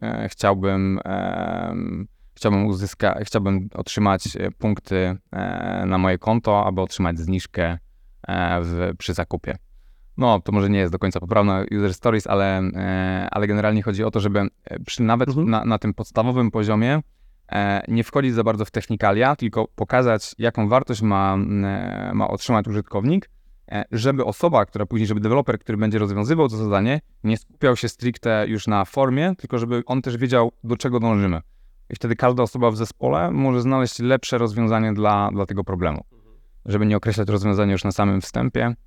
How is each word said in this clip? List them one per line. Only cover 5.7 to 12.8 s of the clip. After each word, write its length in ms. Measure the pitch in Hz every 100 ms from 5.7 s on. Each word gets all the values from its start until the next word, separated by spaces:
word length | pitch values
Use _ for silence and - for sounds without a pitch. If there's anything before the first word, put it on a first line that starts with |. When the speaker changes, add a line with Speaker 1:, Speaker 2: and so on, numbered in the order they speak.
| 92 92
Speaker 1:
na 120 | 92
moje 200 | 92 92
konto, 480 | 110 113 110 101 98
aby 140 | 92
otrzymać 380 | 92 - 87 82
zniżkę, 600 | 82 92 - - 85 82 - - - - -
e, 320 | 92 87 87
w, 300 | 85 85 90 85
przy 160 | -
zakupie. 420 | 85 85 - - - - - - - - -
No, 240 | 123 104
to 120 | -
może 180 | 104 101
nie 80 | 101
jest 140 | 90
do 60 | 92
końca 220 | 95 90
poprawna 440 | 90 107 104 95 - 104
user 160 | 101
stories, 320 | 90 120 110 -
ale, 320 | 98 98 95
e, 680 | 95 95